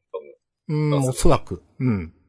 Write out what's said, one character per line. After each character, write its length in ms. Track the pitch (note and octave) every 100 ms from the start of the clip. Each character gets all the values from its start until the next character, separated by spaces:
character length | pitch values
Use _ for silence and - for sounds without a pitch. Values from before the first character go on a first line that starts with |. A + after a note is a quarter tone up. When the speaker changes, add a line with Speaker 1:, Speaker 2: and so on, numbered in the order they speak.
| _
Speaker 1:
多 80 | F#2 - - _ _ -
分。 220 | D3+ D3+
Speaker 2:
う 20 |
ん、 80 | C#3+
Speaker 1:
あ、 20 |
そ 60 | C3
う。 20 |
Speaker 2:
お 40 |
そ 160 | B2+ -
ら 100 | B2+
く。 240 | - F2 _ -
う 100 | B2+
ん。 240 | G2+ E2 -